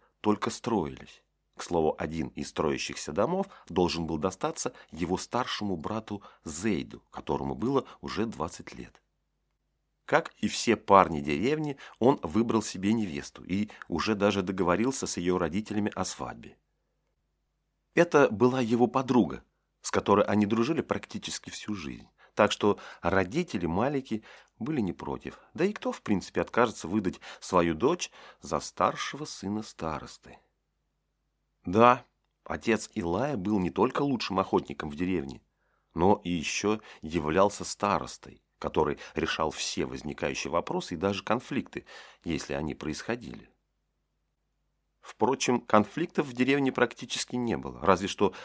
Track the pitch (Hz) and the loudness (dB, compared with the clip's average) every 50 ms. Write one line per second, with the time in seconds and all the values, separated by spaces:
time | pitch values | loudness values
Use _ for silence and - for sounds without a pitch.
0 | _ _ _ _ - 107 104 - - 117 - - - 123 117 101 82 69 65 65 | _ _ _ _ 0 0 2 2 0 -4 -4 -4 -2 -2 -2 0 -2 -4 -6 -12
1 | - - - - _ _ _ _ _ _ _ - - - 87 85 80 78 - - | -16 -20 -20 -20 _ _ _ _ _ _ _ -12 -6 0 2 2 4 2 2 0
2 | - 76 80 82 73 64 - - 73 - - - 78 76 69 65 - - 69 - | -4 -6 -4 -4 -6 -6 -6 -8 -8 -8 -4 -2 0 0 0 -2 -4 -6 -8 -8
3 | - - 73 78 107 143 180 190 196 196 - - - - 90 90 90 85 - 85 | -8 -6 -2 -2 0 0 0 -2 -4 -6 -8 -18 -16 -4 2 2 2 4 2 -2
4 | 85 78 82 78 73 95 92 - - 156 160 - - - - - - _ - - | -2 -2 -4 -2 -2 -4 -4 -2 -6 -6 -4 -4 -6 -6 -6 -10 -18 _ -8 -6
5 | - 165 185 180 - - - 123 127 - - - 104 101 95 80 73 113 107 110 | -2 -2 0 -2 -2 -4 -2 -4 -2 -2 -4 -4 -4 -4 -4 -4 -4 -6 -6 -6
6 | 107 - 104 101 - - - _ _ 85 76 82 95 113 98 73 64 57 53 57 | -6 -8 -10 -10 -10 -16 -20 _ _ -10 -8 -4 -2 0 0 0 -2 -6 -12 -18
7 | - _ - - - - 76 65 67 69 67 64 104 123 139 131 - - - - | -20 _ -16 -14 -6 -4 -4 -2 -2 -4 -4 -4 -4 0 0 0 -2 -2 -12 -12
8 | - 71 - 92 110 117 - - 78 87 - - - - - 60 62 - - - | -10 -8 -4 -4 -4 -4 -4 -6 -6 -6 -6 -10 -14 -14 -14 -14 -16 -16 -18 -20
9 | _ _ _ _ _ _ _ _ _ _ _ _ _ _ _ _ _ _ _ _ | _ _ _ _ _ _ _ _ _ _ _ _ _ _ _ _ _ _ _ _
10 | _ - 135 151 165 - - _ - 98 - - - - 110 101 - - 101 95 | _ 2 2 2 2 0 -6 _ -4 -2 -2 0 2 2 2 2 6 8 10 10
11 | 90 80 82 73 71 71 76 73 98 127 156 156 156 147 139 - - - - - | 10 8 4 -2 -2 -2 -2 0 2 0 0 0 -2 -4 -6 -8 -12 -20 -6 2
12 | 110 127 147 143 - - 90 107 117 117 113 113 104 - - 92 92 101 113 117 | 4 4 4 4 -2 0 2 2 2 4 2 2 0 0 -4 -2 0 2 2 2
13 | 107 92 76 71 - - - - - - 90 98 104 104 - - - - - 80 | 0 -2 -6 -8 -8 -10 -14 -16 -6 -4 -2 -2 -2 -4 -6 -16 -10 -6 -4 -2
14 | - 107 110 98 101 104 98 98 92 90 98 92 92 85 87 90 113 131 131 - | 0 0 0 2 2 2 4 2 0 -2 -2 0 2 2 4 2 2 0 0 -2
15 | - 80 - 104 87 87 90 92 87 80 80 95 214 - - 107 104 107 - - | -2 -4 -4 -2 0 0 2 2 0 0 -2 -4 -4 -2 -2 -2 -2 -2 -2 -4
16 | 92 - - - - 123 - - - - - _ _ _ _ _ _ _ _ _ | -4 -6 -6 -6 -8 -10 -10 -12 -16 -20 -20 _ _ _ _ _ _ _ _ _
17 | _ _ _ _ _ _ _ _ _ _ _ _ _ _ _ _ _ _ _ 156 | _ _ _ _ _ _ _ _ _ _ _ _ _ _ _ _ _ _ _ 4
18 | 170 170 - 147 139 - 113 98 120 127 127 131 123 110 120 113 123 117 - 131 | 4 6 6 6 6 6 6 4 4 4 6 4 2 2 4 4 4 4 4 0
19 | 131 120 131 123 98 71 - - - _ _ _ _ _ _ _ _ - - 95 | 0 4 4 4 4 4 0 -6 -12 _ _ _ _ _ _ _ _ -2 0 0
20 | - - 101 101 101 - 101 104 104 101 113 110 117 135 165 147 - - 98 98 | 4 6 6 6 6 4 4 2 4 2 2 0 0 0 0 -2 -2 -2 -4 -4
21 | - - - 104 - - - - - 92 - - - - 107 98 78 69 62 57 | -4 -8 -12 -10 -8 -8 -8 -8 -8 -10 -12 -12 -8 -8 -8 -8 -8 -10 -10 -12
22 | - - _ _ - _ _ - 107 104 - - - 104 98 - - - - - | -16 -20 _ _ -20 _ _ 4 4 4 4 2 2 2 2 2 -2 -12 -18 -4
23 | - 85 95 95 95 87 107 - 90 - - 101 87 80 82 95 117 139 151 139 | -2 2 2 2 2 2 0 -4 -4 -2 -4 -2 -2 0 0 0 0 0 -2 -4
24 | 131 - 113 107 - - - - - _ _ _ 113 135 160 143 104 90 73 - | -4 -4 -6 -8 -8 -12 -20 -20 -20 _ _ _ -6 -4 -2 -2 -2 -2 -4 -6
25 | - - 67 - - 65 - - - _ _ - 165 202 208 - - 254 240 - | -8 -8 -8 -8 -8 -12 -14 -14 -20 _ _ -2 -2 -2 -2 -2 -6 -6 -6 -6
26 | - - 107 90 - - - 87 85 - - 110 120 120 104 - - 80 92 107 | -2 -2 -2 -2 -2 -2 -2 -2 -4 0 2 2 2 2 0 -4 -6 -2 -2 0
27 | 98 90 - - - - - - - - - 90 85 85 82 78 95 139 180 180 | 0 -2 -4 -4 -12 -18 -18 -12 -8 2 4 4 4 4 2 2 2 0 0 0
28 | - - - - - - - _ - - - 73 - - - - 87 113 147 - | -4 -10 -12 -18 -20 -20 -20 _ -8 -4 -4 -4 -4 -6 -2 0 0 0 0 -2
29 | - - - 139 156 - - - - 98 104 107 107 - - - - 80 78 65 | -6 -8 -8 -8 -10 -10 -10 -8 -6 -4 -4 -4 -6 -8 -10 -8 -6 -6 -6 -6
30 | 64 - - - - - - - _ _ _ _ _ _ _ _ _ _ _ _ | -8 -12 -16 -18 -20 -20 -20 -20 _ _ _ _ _ _ _ _ _ _ _ _
31 | _ _ _ _ _ _ _ _ _ _ _ _ _ - 90 107 117 123 123 123 | _ _ _ _ _ _ _ _ _ _ _ _ _ 0 4 8 8 8 8 6
32 | - _ _ _ _ _ _ _ _ - 80 - - 117 110 107 - - - - | 0 _ _ _ _ _ _ _ _ -8 -8 -4 0 0 2 2 0 -4 -4 -4
33 | 90 85 85 98 127 147 143 107 87 101 110 101 92 85 - - - - - - | -2 -2 0 0 0 -2 -2 -4 -2 0 0 2 0 0 2 2 2 2 2 0
34 | 143 143 135 110 - - 98 95 95 - - 92 87 - - - - 76 73 110 | 0 0 0 -2 -2 -2 0 0 0 2 2 0 0 0 -8 -10 -8 -10 -4 -4
35 | 90 92 92 85 71 67 - - - _ _ _ _ _ _ _ _ _ _ 80 | -2 0 0 -2 -2 -4 -10 -14 -18 _ _ _ _ _ _ _ _ _ _ 2
36 | 85 98 104 - - 87 87 85 - - - - - 101 107 110 - - - - | 4 4 4 4 2 -2 -4 -2 -2 -4 -4 -2 0 0 -2 -2 -4 -14 -20 -14
37 | - 80 78 87 73 76 78 92 98 104 - - 90 - - - - 101 98 76 | -12 -4 -4 -2 -2 2 4 4 4 4 2 -2 -4 -4 -4 -2 0 0 0 0
38 | 62 - - - - - 64 - _ _ _ _ - - - 82 76 73 69 - | -2 -6 -10 -14 -14 -18 -20 -20 _ _ _ _ -8 -2 0 0 0 0 0 -4
39 | - - - 78 76 78 - - 80 76 71 - - - - - 78 64 64 65 | -10 -10 -4 -4 -2 -2 -2 -2 -2 -2 -2 -4 -6 -6 -4 -4 -4 -4 -6 -8
40 | - 76 69 - - 73 69 - - 69 76 85 85 - - 180 175 - 95 78 | -8 -10 -8 -4 -4 -4 -4 -4 -6 -2 -2 -2 -2 0 -4 -4 -4 -4 -6 -2
41 | 85 98 101 98 - - 107 123 - - 147 131 - - - - - - - - | -2 -2 -2 -2 -2 -2 -2 -2 -2 -4 -6 -6 -6 -6 -10 -14 -14 -14 -20 -20
42 | - - - _ _ 87 80 69 - - 69 69 80 78 67 - - 78 76 - | -20 -20 -20 _ _ -4 -4 -4 -4 -4 -4 -4 -4 -4 -6 -6 -6 -6 -6 -6
43 | - - 117 123 117 65 58 53 55 - _ _ _ _ _ _ _ _ _ _ | -4 -6 -6 -6 -8 -14 -16 -16 -18 -20 _ _ _ _ _ _ _ _ _ _
44 | _ _ _ _ _ _ _ _ _ _ _ _ _ _ _ _ _ _ _ _ | _ _ _ _ _ _ _ _ _ _ _ _ _ _ _ _ _ _ _ _
45 | _ - - - 110 110 139 135 - - 123 120 123 - - 107 104 - - 147 | _ -20 -2 0 2 2 2 0 2 2 2 0 2 6 6 6 6 4 0 -6
46 | 170 175 - - 151 139 120 120 127 127 139 143 139 131 - - 123 117 - - | -6 -2 -2 -2 -2 -2 0 0 2 4 4 4 2 0 2 2 2 2 0 -8
47 | - 113 - - - - - 123 123 113 95 67 65 67 62 60 69 95 95 85 | -8 -6 -4 -4 -4 -2 -2 -2 0 0 -2 -2 -4 -8 -12 0 4 4 4 4
48 | 98 95 - - 104 92 - - - | 2 -4 0 0 0 0 0 -4 -12